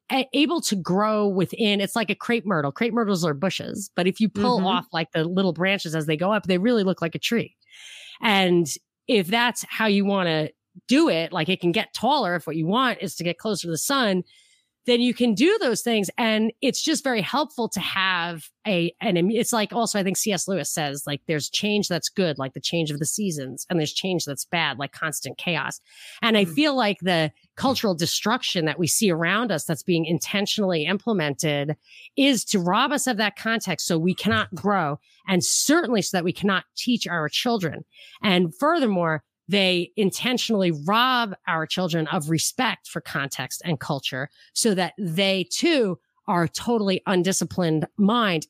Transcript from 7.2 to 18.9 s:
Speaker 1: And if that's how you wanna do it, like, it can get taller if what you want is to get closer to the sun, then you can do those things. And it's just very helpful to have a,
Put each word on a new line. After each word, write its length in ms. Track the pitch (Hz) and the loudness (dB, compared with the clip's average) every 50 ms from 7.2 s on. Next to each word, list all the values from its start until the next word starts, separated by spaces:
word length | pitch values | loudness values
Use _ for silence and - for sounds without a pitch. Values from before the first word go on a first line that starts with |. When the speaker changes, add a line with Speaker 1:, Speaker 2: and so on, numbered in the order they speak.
| - - 233 226 - - _ _ _ _ - - - - - - - - - - | -4 -2 -2 -2 -2 -4 _ _ _ _ -20 -20 -20 -20 -20 -20 -20 -20 -10 -2
Speaker 1:
And 460 | - 233 208 196 190 185 180 175 170 143 - - _ _ _ _ _ - | 2 4 4 6 6 6 6 4 4 2 -2 -10 _ _ _ _ _ 2
if 200 | 262 214 185 156 | 2 2 2 2
that's 360 | 196 233 240 247 220 - - - | 2 2 2 2 0 -2 -8 -8
how 160 | - - 226 | -4 0 2
you 200 | 220 202 202 202 | 4 4 4 4
wanna 440 | 196 202 196 185 175 160 156 151 151 - _ _ _ - 180 - - | 2 2 2 2 2 2 0 0 -2 -6 _ _ _ -20 -12 -2 2
do 220 | 240 277 339 302 | 4 4 6 4
it, 220 | 185 160 165 156 | 4 2 0 -2
like, 160 | - 180 156 156 | -2 -2 0 0
it 140 | 190 180 | 0 0
can 100 | - 175 | 2 2
get 220 | 170 220 196 - - | 2 2 0 -2 -4
taller 420 | - - 233 285 302 240 180 175 | -2 0 2 2 2 2 0 -2
if 120 | 175 - - | -2 -4 -4
what 80 | 151 | -4
you 100 | 165 156 | -2 -2
want 340 | 160 196 240 269 247 214 - | 0 2 2 2 2 0 -2
is 140 | 180 185 - - | -6 -8 -6 -6
to 60 | 170 | -4
get 140 | 175 170 - | -4 -4 -4
closer 300 | - 220 208 170 - 170 | -4 -4 -4 -4 -4 -6
to 40 | |
the 60 | 165 151 | -6 -4
sun, 460 | - - 277 269 254 214 190 185 175 _ _ _ _ _ _ _ _ _ _ _ - | -2 0 0 2 2 2 2 0 -2 _ _ _ _ _ _ _ _ _ _ _ -2
then 160 | - 240 240 | 0 2 2
you 120 | 240 247 233 | 4 2 2
can 220 | - 240 247 214 | 2 2 2 4
do 220 | 180 247 339 415 453 | 4 4 4 4 4
those 220 | 381 269 226 - | 2 0 0 0
things. 280 | - 240 233 220 202 160 - - | 0 0 0 0 0 -2 -2 0
And 340 | 247 226 220 214 220 226 - - | 0 2 2 2 0 0 -2 -2
it's 200 | - 269 220 - | -2 -2 0 0
just 220 | - - 320 247 - | 0 0 0 0 0
very 180 | 277 254 220 | -2 -2 -2
helpful 480 | 185 - - 262 311 247 - - 226 220 | -2 -2 0 -2 -2 -2 -4 -4 -4 -4
to 100 | - 202 | -4 -4
have 640 | 165 - - 196 185 190 185 175 170 170 170 165 - - _ _ - | -6 -4 -2 0 2 2 2 0 0 -2 -6 -8 -12 -16 _ _ -4
a, 260 | 208 202 175 170 170 | 0 2 2 2 0